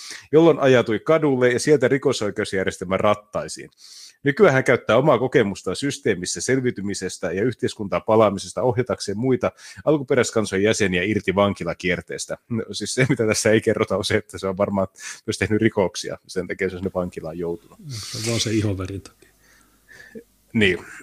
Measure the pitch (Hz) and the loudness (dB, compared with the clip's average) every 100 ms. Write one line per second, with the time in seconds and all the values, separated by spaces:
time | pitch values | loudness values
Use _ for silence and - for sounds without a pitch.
0 | - - - 151 165 143 139 123 113 107 | -16 -18 2 6 6 6 6 4 4 -2
1 | - 160 151 127 123 120 147 143 123 139 | 2 2 2 2 2 2 2 4 4 2
2 | 139 - 104 95 101 95 95 - 92 95 | 0 0 -4 -4 -4 -2 -4 -4 -4 0
3 | 107 104 - 82 76 - - _ - - | 2 0 -4 -8 -8 -12 -16 _ -20 -20
4 | - _ 143 143 190 135 131 120 - 110 | -20 _ -4 4 6 6 4 2 4 4
5 | 151 120 127 139 101 92 95 90 139 - | 4 2 4 2 2 -2 -8 -6 -6 -4
6 | 120 90 87 92 - 135 123 101 98 95 | -4 -2 -4 -6 -2 -2 -2 -4 -6 -6
7 | 92 - 90 92 123 - 120 - 101 87 | -8 -6 -6 -2 -2 -2 -6 -6 -6 -4
8 | - 110 107 98 92 90 123 117 120 95 | 2 4 4 2 -6 -4 -2 -2 -4 -6
9 | - 101 131 123 95 - - - 139 151 | -6 -4 0 0 -2 -6 -16 -6 -2 0
10 | 131 127 110 113 104 95 104 110 98 90 | 0 0 0 -2 -2 0 0 2 0 0
11 | 98 104 - 92 101 95 85 - 90 85 | 0 -2 0 2 0 0 -6 -4 -4 -4
12 | - 69 - 80 _ 113 - 98 104 127 | -6 -12 -10 -12 _ -8 -6 -8 -6 0
13 | 131 120 110 104 110 110 110 104 110 98 | 0 2 0 0 2 2 2 0 0 -2
14 | - 104 - 92 95 92 101 98 95 - | -2 -2 -4 -8 -6 -2 -2 0 -2 -6
15 | - - - - 95 107 110 - 90 - | -16 -10 -8 -4 -2 2 2 2 -2 -2
16 | - 82 _ 92 87 - 95 90 92 92 | -10 -12 _ -8 -8 -4 -4 -4 -6 -4
17 | 90 - 80 85 85 85 _ - 165 113 | -6 -8 -10 -8 -6 -8 _ -20 -14 -14
18 | - 113 110 113 110 107 104 95 92 98 | -10 -8 -4 -4 -2 0 0 -2 -6 -10
19 | - _ _ _ _ _ _ _ _ - | -14 _ _ _ _ _ _ _ _ -20
20 | - - - _ _ 113 98 85 - - | -20 -20 -20 _ _ 2 2 2 -6 -20